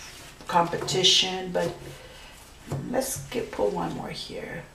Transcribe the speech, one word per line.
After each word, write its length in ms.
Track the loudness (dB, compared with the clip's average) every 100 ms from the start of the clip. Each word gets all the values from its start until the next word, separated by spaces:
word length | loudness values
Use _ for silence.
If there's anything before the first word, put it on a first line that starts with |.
| -12 -14 -16 -14 2
competition. 1040 | 4 4 2 2 6 8 8 4 0 0
But 200 | 0 0 -2 -10 -14 -16 -16 -18 -18 -20 -18 -6 -4 0
let's 340 | 0 0 -4 -4
get, 240 | -4 -4
pull 180 | 0 2
one 240 | 2 -2
more 160 | -2 -6
here. 540 | -8 -8 -8 -6 -8 -10